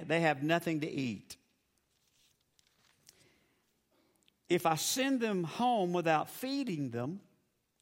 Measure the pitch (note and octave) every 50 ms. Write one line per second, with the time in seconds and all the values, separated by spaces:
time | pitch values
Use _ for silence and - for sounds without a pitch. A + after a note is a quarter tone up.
0 | - C#3 D#3 E3+ E3+ D#3 D3 C3+ C#3+ D#3 E3+ E3+ E3+ E3+ D#3+ D3+ D#3 - - C#3+
1 | C3+ A#2+ G#2 F#2+ - - - - _ _ _ _ _ _ _ _ _ _ _ _
2 | _ _ _ _ _ _ _ _ _ _ _ _ _ _ _ _ _ _ _ _
3 | _ - - _ _ _ _ _ _ _ _ _ _ _ _ _ _ _ _ _
4 | _ _ _ _ _ _ _ _ _ - E3+ E3+ - E3 D#3+ D3+ - - - C4
5 | B3+ C#4 C4+ B3 A#3 A3 G3+ F#3 E3+ D3+ - - A#3+ B3 B3 G#3+ F3+ F3 F3 F3
6 | E3 E3 D#3 D3+ - - - - B3+ C4 C#4 C#4 C#4 B3 F3 D3 C#3 B2 A2+ A#2+
7 | A#2+ C#3 F#3 G3 - _ _ _ _ _ _ _ _ _ _ _